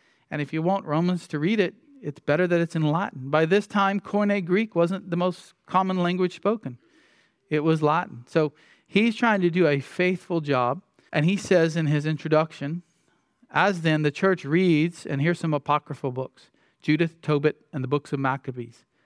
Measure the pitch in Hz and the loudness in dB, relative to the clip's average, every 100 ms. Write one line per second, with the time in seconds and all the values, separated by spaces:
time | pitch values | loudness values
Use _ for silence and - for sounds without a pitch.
0 | _ _ - 147 143 160 165 196 - 151 | _ _ -10 -6 -4 -2 0 -2 0 0
1 | 175 180 - 151 160 220 180 - _ - | 0 -2 -4 -4 0 0 0 -4 _ -16
2 | 196 139 - 151 180 175 165 165 151 160 | -12 -6 0 2 2 2 0 0 0 0
3 | 202 139 131 151 160 196 208 208 196 196 | -2 -8 -2 0 4 2 0 0 0 0
4 | - 202 208 202 175 185 220 170 170 190 | -2 -2 0 0 0 0 0 0 0 0
5 | - 170 180 175 - _ - 185 190 185 | -4 -2 -2 -4 -10 _ -4 -2 0 0
6 | 175 180 180 - 202 220 135 123 _ _ | 0 0 -2 -2 -2 -2 -6 -14 _ _
7 | _ _ _ _ - 151 156 160 151 160 | _ _ _ _ -6 -2 2 2 2 0
8 | 180 120 - 165 151 - _ _ _ 196 | -2 -10 -4 0 0 -2 _ _ _ 0
9 | 233 220 240 208 175 170 165 143 - - | 0 2 0 2 2 2 2 2 -2 -2
10 | 180 185 - 170 147 131 123 156 - _ | 0 -2 -4 -4 0 0 0 -2 -8 _
11 | _ - 156 196 - 180 165 165 156 147 | _ 0 2 0 2 4 4 0 0 0
12 | 151 156 156 151 156 - 143 170 - _ | -2 -4 0 0 0 -4 -8 -8 -10 _
13 | _ _ _ _ _ 147 185 180 160 156 | _ _ _ _ _ 0 2 2 2 2
14 | 151 - 196 185 139 160 185 156 165 175 | 0 0 0 0 0 2 4 4 2 -4
15 | - 139 156 170 165 147 - 147 - 139 | -6 -2 0 0 -2 -2 0 -2 -4 -8
16 | 139 127 131 _ _ _ _ _ - 151 | -6 -6 -8 _ _ _ _ _ 0 0
17 | 170 - - 151 147 - _ 147 127 143 | 0 -4 -2 0 0 -2 _ -8 -2 -4
18 | - 139 135 135 - 127 117 - _ _ | -2 -4 -2 -4 -6 -12 -12 -16 _ _